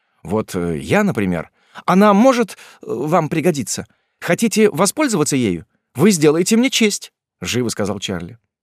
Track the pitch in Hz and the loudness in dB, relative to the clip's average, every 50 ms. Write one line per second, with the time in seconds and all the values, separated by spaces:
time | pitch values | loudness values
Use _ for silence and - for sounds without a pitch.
0 | _ _ _ _ - 80 98 110 - - - 92 85 85 82 73 69 80 147 208 | _ _ _ _ -10 -4 -4 -4 -4 -4 -4 -4 -4 -4 -4 -4 -4 -2 0 0
1 | 214 196 143 113 101 92 87 82 78 - _ _ _ _ - - - - 175 190 | 0 0 -2 -2 -2 -2 -2 -4 -6 -10 _ _ _ _ -20 -10 -2 0 2 4
2 | 208 208 196 196 233 269 254 240 233 - - - - - - _ - - 117 113 | 6 6 6 6 4 4 4 2 0 -4 -6 -16 -20 -20 -20 _ -12 -10 -8 -6
3 | 131 151 160 180 165 139 - 160 135 175 170 143 107 - - - 90 - _ _ | -4 -2 0 0 0 0 -2 -2 0 0 0 -2 -4 -6 -8 -10 -10 -14 _ _
4 | _ _ _ - - - 185 - 233 226 - 214 220 - - 147 196 185 - - | _ _ _ -10 -4 -4 -2 0 0 0 2 2 2 2 2 2 -2 0 0 -2
5 | 311 269 214 165 151 - 147 135 120 101 87 82 80 _ _ _ _ _ - 123 | -2 0 0 0 0 0 0 0 0 0 -2 -4 -8 _ _ _ _ _ -2 2
6 | 156 220 202 160 147 151 147 165 190 - 226 226 247 269 - - 233 208 196 - | 2 4 4 4 4 4 4 4 2 2 2 2 2 2 0 0 0 0 -2 -4
7 | - - _ _ _ _ _ - 92 87 - 123 127 110 - - 104 95 101 101 | -10 -14 _ _ _ _ _ -12 -8 -6 -4 -2 -2 -2 -4 -4 -4 -4 -4 -6
8 | - - 98 85 87 85 117 - _ _ _ _ | -8 -8 -8 -8 -10 -12 -16 -20 _ _ _ _